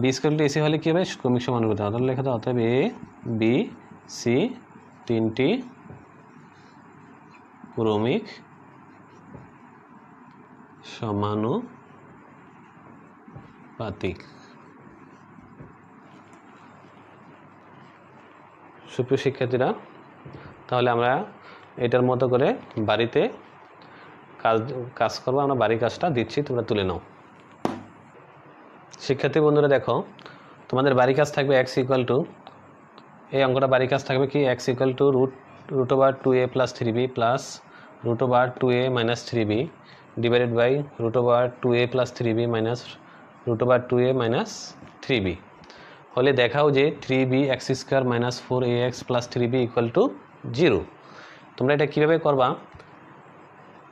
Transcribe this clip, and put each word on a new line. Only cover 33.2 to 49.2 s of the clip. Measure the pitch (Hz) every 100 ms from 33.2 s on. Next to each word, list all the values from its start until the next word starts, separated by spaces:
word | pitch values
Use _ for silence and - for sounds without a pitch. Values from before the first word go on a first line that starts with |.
| - 135
এই | 131
অঙ্কটা | 131 135
বাড়ির | 127 127
কাজ | 135 -
থাকবে | 131 131
কি? | 147 135 123
x | -
equal | 127 131 127
to | 143 131
root, | 131 - - - - 135
root | 127
over | 135 135 131
two | 135 127
a | 123
plus | 131 123 -
three | 117 113
b | 127 123
plus | 117 131 - - - - - -
root | 117 117 127
over | 123 127 -
two | 127 123
a | 131 123
minus | 113 117 -
three | 120 107
b | 107 160 - - - - -
divided | 117 120 120 117
by | 120 143 143 -
root | 117 123
over | 120 120 123 -
two | 123 120
a | 123
plus | 127 120 -
three | 120 113
b | 120
minus | 113 110 123 - - - - - - 123
root | 113
over | 123 123 123
two | 123 127
a | 131
minus | 113 135 220 - - - - -
three | - 123
b। | 95 82 - - - - - - -
হলে | 127 135 127
দেখাও | 120 143 151 135
যে | 147 156
থ্রি | - 131 127
বি | 131 139
এক্স | 127 - 131
স্কয়ার | - 135 127
মাইনাস | 117 123 120
ফোর | - 127 123
এ | 120 123
এক্স | 123 -
প্লাস | 123